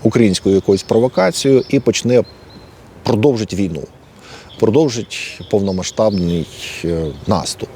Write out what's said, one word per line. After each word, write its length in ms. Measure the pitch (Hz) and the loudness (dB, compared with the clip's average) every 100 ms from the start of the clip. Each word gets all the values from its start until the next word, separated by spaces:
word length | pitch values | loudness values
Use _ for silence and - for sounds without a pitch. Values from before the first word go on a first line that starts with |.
українською 520 | 110 113 110 92 98 | 2 4 2 2 2
якоюсь 280 | 98 - 98 | 2 2 0
провокацією 800 | - 110 127 - 185 - 139 131 - | 2 0 2 0 0 0 2 2 2
і 120 | 135 | 0
почне, 440 | 127 104 120 123 - - - - - - - - | 0 0 2 2 0 -10 -20 -20 -20 -20 -20 -10
продовжить 520 | - 110 139 117 107 | -2 2 2 2 -4
війну, 280 | 92 98 80 - - - - - - - - | -4 -4 -4 -12 -18 -20 -20 -20 -20 -20 -2
продовжить 840 | 107 120 156 117 101 - - - 87 | 2 2 2 -2 -8 -10 -12 -14 -2
повномасштабний, 960 | 107 98 92 92 - 110 101 87 85 73 - - - | 0 0 -4 -6 0 0 2 0 -2 -4 -12 -14 -8
е, 220 | 82 82 80 73 - | -4 -4 -4 -8 -2
наступ. 420 | 98 76 - - | -2 -2 -10 -14